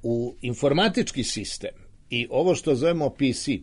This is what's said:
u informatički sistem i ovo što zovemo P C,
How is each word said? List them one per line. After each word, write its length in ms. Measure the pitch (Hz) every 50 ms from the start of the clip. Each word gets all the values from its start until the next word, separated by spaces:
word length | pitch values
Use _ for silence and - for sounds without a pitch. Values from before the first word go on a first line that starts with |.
| -
u 320 | 117 117 117 120 123 - -
informatički 840 | - 123 120 - 143 139 139 165 208 220 - 247 - - - 139 110
sistem 460 | - - 117 98 - - - - - - - - - - - - -
i 160 | 123 120 120 -
ovo 240 | - 127 170 185 165
što 200 | - - 160 143
zovemo 360 | 117 147 170 170 160 147 131
P 220 | - - 143 131 120
C, 260 | - - 147 123 90